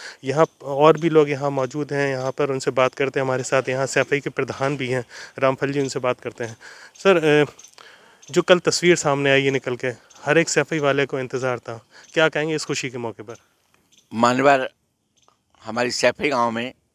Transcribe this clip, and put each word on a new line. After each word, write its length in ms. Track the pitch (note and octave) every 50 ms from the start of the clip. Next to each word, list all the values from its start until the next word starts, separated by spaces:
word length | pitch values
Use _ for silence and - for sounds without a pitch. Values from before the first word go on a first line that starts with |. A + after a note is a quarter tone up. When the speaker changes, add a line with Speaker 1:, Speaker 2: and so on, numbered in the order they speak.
| - - - - -
Speaker 1:
यहाँ 220 | C3 C3 D#3 E3 - _ _ -
और 340 | C#3 C#3 C3+ D3 D#3+ D#3+ D3+
भी 120 | E3 E3
लोग 200 | D#3 D#3 D3 C#3+
यहाँ 200 | C#3+ C3 C#3+ C#3+
मौजूद 440 | C#3 C3+ C3 B2 C#3 D3 D3 C#3 C#3+
हैं, 160 | C#3+ C#3+ C#3
यहाँ 220 | C3+ B2+ B2+ C3+
पर 180 | - - D3 C3+
उनसे 220 | C3+ C3 - D3+
बात 220 | B2 C3 B2+ B2+ -
करते 260 | - C#3 C3+ - C#3+
हैं। 60 | C3
हमारे 180 | C3 B2+ B2+ B2+
साथ 200 | - C#3+ C3+ B2+ C3
यहाँ 160 | B2+ C3 C3+
सैफई 340 | B2 - C#3+ B2+ - C#3+ C#3+
के 100 | - D3+
प्रधान 480 | - - C3 A#2+ A2+ - C3+ C#3 D3 B2+
भी 100 | C3 B2
हैं 180 | B2+ B2+ A#2 - - - - - - -
रामफल 320 | C3+ C3+ C3 - D3 C#3
जी, 80 | C#3 C#3+
उनसे 200 | C#3 C3 - C3+
बात 200 | B2 B2 A#2+ -
करते 240 | - B2 G#2+ - A#2+
हैं। 140 | A2+ A2+ - - - - - - - _
सर, 220 | - - G3 F#3+ E3
अ, 280 | D#3 D3+ D3 D3+ D3 - - - - _ _ - - - - - _ _ _ _ _ -
जो 100 | C3+ F3
कल 180 | E3+ - F#3 F3
तस्वीर 360 | - E3 - - E3+ F3 E3+
सामने 360 | - - D3+ C#3 C#3+ C#3 C#3
आई 120 | C3+ C#3 C#3
है 80 | C#3
निकल 240 | C3+ C3 - C3+ B2
के, 120 | A#2 - B2+ A#2+ - _ _ - - -
हर 120 | C#3+ D3+ E3
एक 120 | E3 -
सैफई 300 | - D#3 C#3 - E3 D#3
वाले 260 | C#3+ C#3 C3+ C#3 C#3
को 140 | - D3 C3+
इंतज़ार 400 | B2+ A#2+ - B2+ C3 B2+ B2 A#2
था, 260 | - - A#2 A2+ - _ _ - - _ -
क्या 160 | E3 D#3+ D#3
कहेंगे 260 | - D3+ D3+ D#3+ D#3
इस 100 | D3 -
खुशी 240 | - C#3+ - - B2+
के 80 | A#2+ B2+
मौके 260 | A#2+ A#2+ G#2 - G#2
पर? 120 | A#2 A2+ - _ _ _ _ _ _ _ _ _ _ _ _ _ _ G#2+
Speaker 2:
मानवर 560 | A2 A#2+ A#2+ B2+ C3 C3+ C#3+ C#3 C3 C3 - - _ _ _ _ _ _ _ _ _ _ _ _ _ _ _ _ _ -
हमारी 280 | A2 A2 A#2+ B2 B2
सैफई 380 | A2+ - - B2 A#2+ - C#3 D3
गांव 220 | C#3 A#2+ A#2 A#2
में 220 | A2+ A#2 A#2+ C3 - _ _ _ _